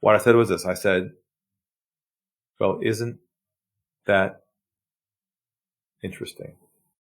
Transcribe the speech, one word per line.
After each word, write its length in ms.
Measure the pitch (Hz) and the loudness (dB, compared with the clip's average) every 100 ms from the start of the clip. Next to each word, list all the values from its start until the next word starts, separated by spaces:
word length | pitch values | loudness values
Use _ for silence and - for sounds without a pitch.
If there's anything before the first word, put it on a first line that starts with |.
What 140 | - 107 | 4 4
I 20 | |
said 180 | 120 117 | 6 4
was 120 | 113 | 4
this. 180 | 87 92 | -2 -4
I 80 | |
said, 380 | 95 101 92 92 - _ _ _ _ _ _ _ _ _ _ _ _ _ _ | -4 0 0 -2 -12 _ _ _ _ _ _ _ _ _ _ _ _ _ _
Well, 200 | 98 - | -2 -2
isn't 360 | 117 107 117 117 _ _ _ _ _ _ _ _ - | -4 -4 -6 -10 _ _ _ _ _ _ _ _ -2
that 360 | 98 95 - _ _ _ _ _ _ _ _ _ _ _ _ _ _ _ _ | 0 0 -6 _ _ _ _ _ _ _ _ _ _ _ _ _ _ _ _
interesting? 540 | 95 - - - - - _ _ _ _ | -14 -12 -14 -14 -20 -20 _ _ _ _